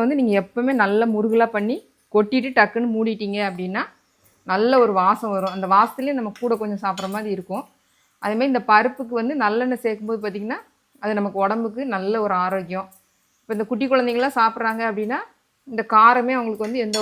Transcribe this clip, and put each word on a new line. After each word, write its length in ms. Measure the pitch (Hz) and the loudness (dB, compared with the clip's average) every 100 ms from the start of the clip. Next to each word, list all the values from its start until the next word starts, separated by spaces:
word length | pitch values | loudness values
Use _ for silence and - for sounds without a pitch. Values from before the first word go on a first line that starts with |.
வந்து 160 | 240 285 | 0 2
நீங்க 140 | 233 202 | 2 2
எப்பவுமே 300 | 190 240 254 262 | 0 -4 -2 2
நல்ல 240 | 196 208 233 214 | 2 2 2 2
முருகலா 320 | 220 226 226 214 | 2 4 2 2
பண்ணி 220 | 208 320 _ _ _ | -2 -4 _ _ _
கொட்டிட்டு 340 | 208 208 262 262 254 | 0 2 0 0 2
டக்குன்னு 320 | 208 226 240 | 2 2 -2
மூடிட்டீங்க 440 | 220 226 220 202 202 196 | 0 -2 -2 -4 -4 -4
அப்படின்னா, 340 | 180 185 208 - _ _ _ _ _ - | -4 -6 -6 -8 _ _ _ _ _ -4
நல்ல 220 | 190 233 262 | 0 4 4
ஒரு 100 | 226 190 | 4 4
வாசம் 340 | 185 220 220 | 2 2 0
வரும். 200 | 196 190 190 | -2 -2 -4
அந்த 100 | 185 | 2
வாசத்துலேயே 420 | 196 233 - 269 269 | 4 4 0 -4 -4
நம்ம 120 | 214 - | -6 -4
கூட 100 | 240 214 | -2 -2
கொஞ்சம் 200 | 214 202 | -2 -4
சாப்பிட்ற 240 | 196 185 190 | -4 -6 -6
மாதிரி 160 | 208 214 190 | -6 -4 -6
இருக்கும். 280 | 180 202 - _ _ _ _ _ | -6 -10 -10 _ _ _ _ _
அதே 120 | 202 220 | -4 0
மாதிரி 140 | 277 | 0
இந்த 80 | 247 208 | 0 4
பருப்புக்கு 460 | 214 240 254 233 240 | 4 4 -4 -6 -4
வந்து 140 | 233 294 | -4 -2
நல்லெண்ணெய் 360 | 208 226 254 247 | 0 0 -2 -2
சேர்க்கும்போது 360 | 233 208 214 226 | -4 -4 -6 -6
பார்த்தீங்கன்னா, 340 | 208 196 214 359 - _ _ _ | -6 -8 -8 -10 -12 _ _ _
அது 140 | 208 208 | -4 -2
நமக்கு 200 | 202 196 | -2 0
உடம்புக்கு 400 | 196 220 226 220 269 | 0 0 -4 -6 -6
நல்ல 260 | 190 190 220 208 | -4 -2 -2 0
ஒரு 80 | 185 | 0
ஆரோக்கியம். 420 | 185 190 170 185 190 - _ _ _ _ | 0 -2 -4 -8 -10 -18 _ _ _ _
இப்போ 140 | - 220 | -8 -6
இந்த 100 | 214 | -4
குட்டி 180 | 233 269 | -2 2
குழந்தைங்களாம் 440 | 262 240 240 269 254 | 2 2 0 0 2
சாப்பிட்றாங்க 460 | 226 233 226 226 226 | 0 2 -4 -2 -4
அப்படின்னா, 280 | 208 214 294 453 _ _ _ - | -2 -4 -6 -8 _ _ _ -10
இந்த 120 | 226 214 | -8 2
காரமே 420 | 214 226 247 240 262 | 6 6 6 2 -2
அவங்களுக்கு 280 | 233 208 214 | -2 -4 -4
வந்து 180 | 247 220 | -4 -2
எந்த 140 | 214 | 0